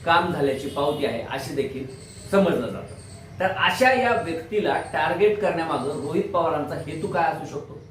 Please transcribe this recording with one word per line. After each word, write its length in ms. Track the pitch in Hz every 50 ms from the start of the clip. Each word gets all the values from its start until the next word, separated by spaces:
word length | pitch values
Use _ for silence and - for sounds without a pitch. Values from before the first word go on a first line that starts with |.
| -
काम 280 | 165 165 175 180 180
झाल्याची 360 | 160 147 143 139 135 135 139 135
पावती 380 | - 143 143 147 147 147 143
आहे, 160 | 120 113 113 - - 131
असे 180 | 135 - - 139
देखील 320 | 135 131 - - 131 139 - - - - - - - - -
समजलं 360 | 196 196 190 170 139 - -
जातं. 280 | - 98 - - - - - - - - - - - - -
तर 100 | 180 190
अशा 420 | 185 151 165 190 - - 254 262
या 280 | 262 247 226 247 - -
व्यक्तीला 580 | - 165 160 165 - - 214 208 175 139 - - - -
टार्गेट 480 | - 156 156 160 - 170 202 214 208 -
करण्यामागं 640 | - 175 - 165 160 160 143 131 123 143 147 -
रोहित 300 | 143 143 165 196 - -
पवारांचा 420 | - 175 165 156 151 151 139 127 - - -
हेतू 200 | 143 151 160 180
काय 260 | 190 - 175 165 160
असू 140 | 156 156 160
शकतो? 340 | - 139 143 - - - - - -